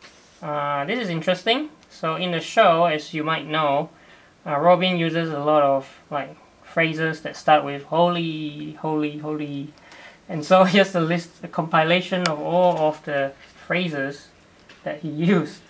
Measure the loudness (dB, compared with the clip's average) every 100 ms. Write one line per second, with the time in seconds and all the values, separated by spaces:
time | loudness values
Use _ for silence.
0 | -20 -20 -20 -14 -8 -4 -2 -2 -2 -4
1 | -4 -4 -2 -2 0 -2 -2 -14 _ -8
2 | -6 -4 -4 -4 -2 4 6 6 4 0
3 | -4 -6 -2 -4 -2 -2 0 0 -2 -10
4 | -20 -20 _ _ -4 0 4 4 4 0
5 | 0 -2 -4 -2 2 4 4 2 -2 -20
6 | -8 -8 -8 -14 -20 _ -8 -2 -2 0
7 | -4 -4 -10 -6 2 4 2 -8 -4 2
8 | 2 2 -4 -6 -8 -10 -14 -8 -4 -2
9 | -4 -6 -8 -8 -6 -8 -10 -16 -20 -20
10 | -20 -20 -10 -8 4 6 6 6 4 2
11 | 0 -2 -4 -16 -10 -6 0 2 2 2
12 | 0 -2 -2 -2 0 2 4 4 0 -2
13 | -6 -2 -4 -6 -20 -20 -4 -2 -2 -4
14 | -6 -8 -18 _ _ _ _ -12 -10 -8
15 | -8 -2 2 2 0 -10